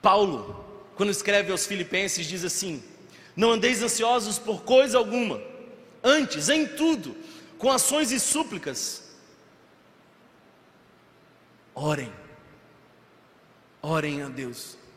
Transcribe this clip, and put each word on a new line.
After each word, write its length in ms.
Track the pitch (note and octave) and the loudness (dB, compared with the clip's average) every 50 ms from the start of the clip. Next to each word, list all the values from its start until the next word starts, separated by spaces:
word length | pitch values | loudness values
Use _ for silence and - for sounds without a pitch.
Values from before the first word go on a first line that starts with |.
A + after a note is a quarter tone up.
Paulo, 640 | - G#3 F#3+ G#3 G#3 G3 D#3+ A#2 G#2 G#2 G2 - - - - - - - - | 6 6 6 6 4 2 0 -4 -6 -10 -14 -14 -16 -18 -18 -20 -20 -20 -4
quando 140 | - G3 G#3 | -2 -2 0
escreve 420 | G3 G3 - - G3+ G3+ G3 E3+ F#3+ | 0 -2 -2 2 2 2 2 0 -2
aos 140 | E3+ - | -4 -2
Filipenses, 600 | - G3+ F#3+ F3 E3 - F3+ G3 F#3+ - - E3+ | -4 -4 -6 -6 -2 -2 -2 -2 -2 -4 -4 -6
diz 180 | D3+ F3 F#3 E3+ | -6 -8 -6 -6
assim: 380 | F3+ - - - F#3+ D#3+ C3+ - - - - - - - - - - - | -6 -4 -4 -6 -6 -8 -10 -12 -16 -20 -20 -20 -20 -20 -20 -20 -14 -2
"Não 160 | - G#3 A3+ A3+ | 2 4 4 4
andeis 300 | A3 F#3+ A#3+ B3+ G#3 A3 | 4 4 2 2 2 0
ansiosos 560 | A#3 - - A3+ A#3 A#3+ B3 G#3 G#3+ G#3 - | -2 0 0 2 2 2 2 2 -2 -6 -6
por 240 | - A3 G#3+ F#3 - | -4 -4 -6 -4 0
coisa 360 | - A#3+ C4 C#4 C#4 A3 B3+ | 6 6 8 8 8 4 2
alguma, 420 | A#3 G#3 G#3+ B3 A#3+ G#3+ C#3+ G#2+ - - - - - - - - - - - - - | 2 2 0 -2 -2 -2 -4 -6 -8 -12 -16 -18 -18 -20 -20 -20 -20 -20 -20 -2 4
antes, 460 | A#3+ C#4 D#4 C#4+ - - D4+ D3 F#3 | 4 6 6 4 0 -2 -4 0 2
em 180 | C#4+ D#4 D#4 | 2 2 2
tudo, 480 | - - - D4+ E4 D#4+ B3 D#3 C#3 A2 - - - - - - - - - | -2 -2 0 2 2 2 0 -2 -10 -12 -12 -16 -18 -20 -20 -20 -20 -14 -2
com 120 | - B3+ | 2 2
ações 400 | C4+ B3 - - C#4 D4+ D#4 A3+ | 4 4 2 2 2 0 0 0
e 100 | B3 B3+ | 0 -2
súplicas, 840 | - - - D4 D#4+ - A3+ F3+ - D3 C3 - - - - - - - - - - - - _ - - _ _ _ _ _ _ _ _ _ _ _ _ _ _ _ _ _ _ _ _ _ _ _ _ _ _ _ _ _ _ _ _ _ _ _ _ _ _ _ _ _ _ _ _ _ | 0 0 0 0 -2 -4 -6 -8 -8 -8 -8 -6 -8 -8 -8 -10 -16 -20 -20 -20 -20 -20 -20 _ -20 -20 _ _ _ _ _ _ _ _ _ _ _ _ _ _ _ _ _ _ _ _ _ _ _ _ _ _ _ _ _ _ _ _ _ _ _ _ _ _ _ _ _ _ _ _ _
orem, 380 | B2 C#3 D3+ D3+ C#3+ C3 A#2 F#2+ F#2+ - - - - - - - - _ - _ _ _ _ _ _ _ _ _ _ _ _ _ _ _ _ _ _ _ _ _ _ | -6 -4 -2 -2 -2 -4 -10 -12 -18 -20 -20 -20 -20 -20 -20 -20 -20 _ -20 _ _ _ _ _ _ _ _ _ _ _ _ _ _ _ _ _ _ _ _ _ _
orem 420 | - D3+ D#3+ D#3+ D3+ D3+ D3 C#3+ C#3+ | -6 -2 -2 0 0 -2 -4 -4 -6
a 60 | C#3 | -8
Deus." 480 | B2+ B2+ C3+ B2 A#2+ - - - - - - - - | -8 -10 -10 -10 -10 -12 -14 -16 -18 -20 -20 -20 -20